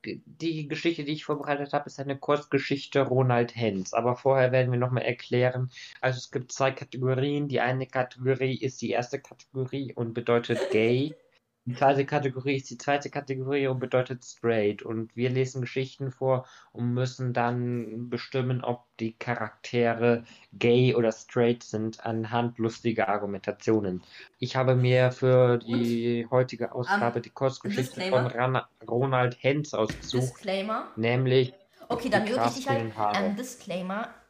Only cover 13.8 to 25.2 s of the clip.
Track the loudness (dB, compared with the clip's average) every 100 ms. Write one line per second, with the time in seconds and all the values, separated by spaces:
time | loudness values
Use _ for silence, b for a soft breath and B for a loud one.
13.8 | 0 0 0 -8 -12 -4 2 4 2 0
14.8 | -6 -6 -6 -2 0 0 -2 -4 -6 -4
15.8 | -6 -6 -10 -2 0 0 -2 B B -4
16.8 | -2 0 -2 -2 -2 0 0 0 -2 -4
17.8 | -6 -10 -6 -8 -4 -2 -2 -2 -2 -6
18.8 | _ -8 -8 -6 -6 -4 -6 -10 -4 0
19.8 | 2 4 2 2 B B B 0 4 6
20.8 | 6 4 2 0 -4 2 2 2 -4 -4
21.8 | -4 -6 -6 -4 -2 -2 -2 -2 -4 -2
22.8 | -2 0 0 0 -2 -6 -6 -4 0 2
23.8 | 0 -6 B B B _ -4 0 2 4
24.8 | 4 6 4 2